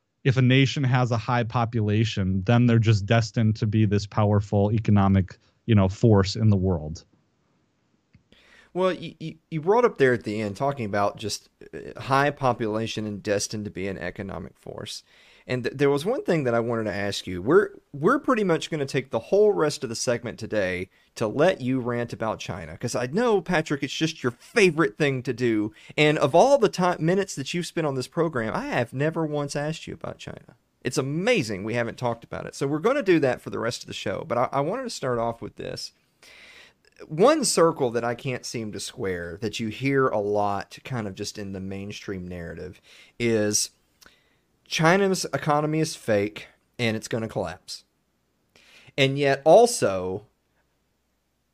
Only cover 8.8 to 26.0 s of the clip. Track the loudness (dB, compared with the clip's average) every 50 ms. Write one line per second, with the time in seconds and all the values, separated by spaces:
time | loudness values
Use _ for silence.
8.8 | 0 0 0 -2 -6 -12 -12 _ -10 -12 -12 -12 _ _ -6 -2 2 4 4 6
9.8 | 4 4 4 4 6 6 6 4 0 -4 -4 -4 -4 -4 -4 -2 -4 -4 -2 -4
10.8 | -6 -2 0 0 0 0 0 -4 -6 -8 -8 -8 -10 _ _ _ -20 -16 -16 -14
11.8 | -14 -14 -14 -12 -4 0 2 2 2 2 0 0 0 -2 0 0 -2 -2 -2 -2
12.8 | -4 -4 -6 -6 -6 -6 -8 -6 -2 -2 0 0 -2 -4 -6 -8 -8 -8 -8 -8
13.8 | -6 -6 -6 -6 -8 -8 -8 -8 -10 -10 -10 -10 -12 -14 -16 _ _ -16 -14 -12
14.8 | -12 -12 -12 -14 -16 _ _ _ _ _ _ _ _ -6 -6 -4 -4 -4 0 2
15.8 | 2 4 4 2 0 -2 -4 -2 -2 0 0 0 2 0 0 0 0 0 -2 -2
16.8 | -4 -4 -4 -4 -4 -4 -6 -6 -8 -8 -8 -4 0 4 6 6 6 4 -2 -12
17.8 | _ _ -10 -2 2 2 2 2 2 0 0 2 2 0 0 0 -2 -4 -6 -6
18.8 | -6 -4 -4 -4 -4 -2 -4 -6 -2 0 2 4 4 4 4 2 0 0 -2 -4
19.8 | -6 -8 -6 -4 -2 -2 -2 -2 -4 -8 -10 -8 -8 -4 -2 0 0 0 -2 -4
20.8 | -6 -8 _ _ _ _ _ -4 -4 -2 0 2 2 2 2 0 -2 -2 -2 -2
21.8 | -2 -2 -4 -4 -4 -6 -6 -6 -4 -4 -4 -6 -8 -10 -10 -10 -10 -12 -12 -8
22.8 | -8 -6 -4 -4 -4 -2 -2 0 2 2 2 0 0 0 0 -2 0 -2 -4 -4
23.8 | -4 -6 -4 -4 -4 -4 -4 -4 -4 -4 -4 -4 -12 -4 2 4 4 4 4 2
24.8 | 0 0 0 0 0 0 0 -2 -4 -6 -4 0 0 2 2 2 0 -2 -6 -10
25.8 | -18 -8 0 2